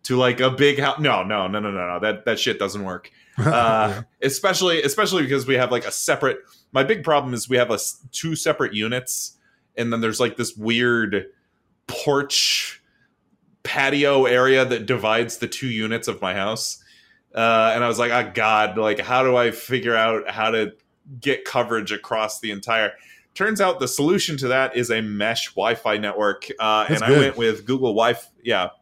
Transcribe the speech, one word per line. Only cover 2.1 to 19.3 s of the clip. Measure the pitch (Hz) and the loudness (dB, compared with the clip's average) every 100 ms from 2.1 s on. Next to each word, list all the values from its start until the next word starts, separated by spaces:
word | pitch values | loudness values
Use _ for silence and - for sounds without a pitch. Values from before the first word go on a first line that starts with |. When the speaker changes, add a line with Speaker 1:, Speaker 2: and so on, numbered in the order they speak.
| 101 | -2
Speaker 1:
that | 120 107 | -2 -2
shit | - 98 | -2 -2
doesn't | 101 101 | -4 -4
work. | 95 90 - | -8 -10 -14
Speaker 2:
<laughs> | _ _ - | _ _ -2
Speaker 1:
Uh, | 120 117 117 110 107 | 2 4 4 2 0
Speaker 2:
Yeah. | 101 - _ | -2 -12 _
Speaker 1:
especially, | 135 135 196 180 185 165 | -4 0 0 2 0 2
especially | 139 - 202 185 | 0 0 0 0
because | 135 139 127 | 0 -2 0
we | |
have, | 127 123 | 0 2
like, | 120 | 0
a | 107 | -2
separate, | - - - 135 - - _ _ | -6 -2 0 0 -2 -10 _ _
my | 131 | 0
big | 135 214 | 0 0
problem | 156 147 135 | 2 0 0
is | 120 120 | -6 0
we | 127 | 2
have | 120 | 2
a | |
s-, | 104 - - - | 0 -4 -10 -14
two | - 165 | -8 -6
separate | 156 160 147 131 | -2 -2 0 -2
units, | 104 110 123 123 - - _ _ _ _ - | -2 -2 -4 -4 -8 -8 _ _ _ _ -6
and | 117 | -2
then | 117 | 0
there's, | 113 107 | -2 0
like, | 120 117 | -2 -2
this | 117 - | -6 -4
weird | 110 117 123 117 104 98 - _ _ _ _ _ - | -2 2 2 2 0 -2 -6 _ _ _ _ _ -14
porch | - 151 139 139 - - - - - _ _ _ _ _ _ _ _ | -4 0 0 0 -2 0 -2 -4 -12 _ _ _ _ _ _ _ _
patio | - 147 135 143 143 139 | -6 -2 0 2 4 4
area | 127 127 131 131 | 4 4 6 4
that | 127 117 | 4 -2
divides | 104 120 107 113 117 - | -2 -2 2 0 0 -4
the | 117 | -8
two | - 131 | -6 -6
units | 110 110 113 117 | -4 -4 -4 -6
of | 95 | -4
my | 95 | -4
house. | 98 98 117 - - _ _ _ _ _ | -2 -4 -4 -8 -10 _ _ _ _ _
Uh, | - 113 113 113 | 0 4 4 4
and | 113 | 4
I | 120 | 0
was | 110 | 2
like, | 120 | 2
"Oh | 120 113 | 2 0
God, | 120 110 107 107 98 | 0 2 4 2 0
like, | 107 107 | 0 0
how | - 127 | 0 2
do | 131 | 4